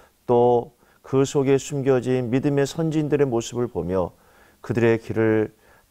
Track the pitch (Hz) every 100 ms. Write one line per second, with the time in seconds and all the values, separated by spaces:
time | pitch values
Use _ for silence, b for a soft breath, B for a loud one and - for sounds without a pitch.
0 | b b - 120 123 120 123 _ b b
1 | - 135 135 147 135 135 - 143 131 131
2 | 120 127 120 131 143 143 139 - 160 156
3 | 151 143 139 117 113 120 120 90 82 95
4 | 85 _ b b b b - 117 113 113
5 | - 110 110 110 107 _ b b b